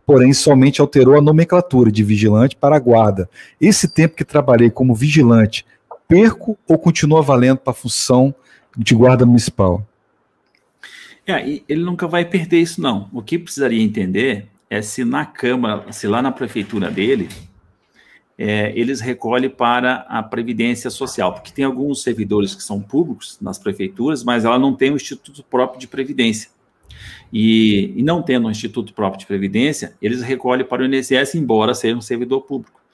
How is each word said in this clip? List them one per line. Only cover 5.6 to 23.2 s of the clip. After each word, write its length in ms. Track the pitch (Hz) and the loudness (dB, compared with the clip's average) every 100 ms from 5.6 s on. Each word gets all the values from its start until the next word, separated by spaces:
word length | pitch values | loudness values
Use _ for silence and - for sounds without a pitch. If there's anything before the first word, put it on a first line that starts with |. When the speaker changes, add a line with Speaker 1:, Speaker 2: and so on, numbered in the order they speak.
| - _ _ - _ | -14 _ _ -20 _
Speaker 1:
perco 500 | 170 226 - - 208 - | 4 4 2 -6 -10 0
ou 100 | 160 | 0
continua 460 | 170 165 151 160 | 2 0 2 2
valendo 360 | 147 127 127 135 | 4 4 4 2
para 120 | - | -2
a 40 | |
função 600 | 120 117 - - 127 139 - _ _ _ - | -8 -8 -6 0 2 2 -2 _ _ _ -8
de 200 | 107 113 | 0 4
guarda 280 | 123 127 | 6 6
municipal?" 600 | 120 120 - - 95 90 104 _ _ _ _ _ _ _ _ _ - - - _ - | 6 4 2 -2 0 0 -6 _ _ _ _ _ _ _ _ _ -20 -20 -20 _ -6
Speaker 2:
É, 200 | 165 131 | -4 -4
e 160 | 147 - | -8 -6
ele 160 | 151 | -4
nunca 240 | 175 175 175 | -4 -4 -4
vai 160 | 175 | -2
perder 360 | 170 185 165 170 | -2 -4 0 0
isso, 200 | 170 - | 0 -2
não. 280 | 147 101 101 | -4 -4 -6
O 100 | 120 | -12
que 160 | 107 170 | -8 -8
precisaria 420 | 170 143 131 113 | -8 -4 -2 0
entender 680 | 110 110 92 98 131 104 - _ _ | -2 -2 -4 -2 -2 -4 -10 _ _
é 140 | 104 | -8
se 220 | 104 - | -8 -6
na 200 | 120 139 | -4 -4
Câmara, 680 | 147 - 123 127 117 107 - | -8 -6 -4 -2 -4 -6 -10
se 160 | 113 104 | -10 -4
lá 120 | 110 | -2
na 120 | 135 | -4
prefeitura 580 | 127 120 110 101 110 90 | -6 -8 -8 -8 -6 -6
dele, 380 | 95 107 127 85 - - _ _ _ _ _ _ _ _ - | -4 -2 -2 -4 -12 -20 _ _ _ _ _ _ _ _ -10
é, 360 | 104 104 104 | -4 -2 -4
eles 260 | - 120 135 | -4 -4 -4
recolhem 500 | 120 123 110 123 131 | -8 -8 -4 -2 -2
para 560 | - 120 123 123 127 - | -2 0 0 -2 -4 -6
a 160 | 113 | -10
Previdência 680 | 110 117 117 110 117 113 120 | -8 -8 -8 -4 -4 -4 -8
Social, 440 | 110 131 - 90 | -10 -10 -4 -4
porque 180 | - - | -6 -12
tem 120 | - | -6
alguns 380 | 135 123 143 135 | -4 -4 -6 -6
servidores 500 | 127 110 98 104 98 | -6 -6 -4 -2 -4
que 80 | - | -8
são 180 | - 101 | -10 -10
públicos 580 | 101 143 165 107 | -6 -4 -4 -6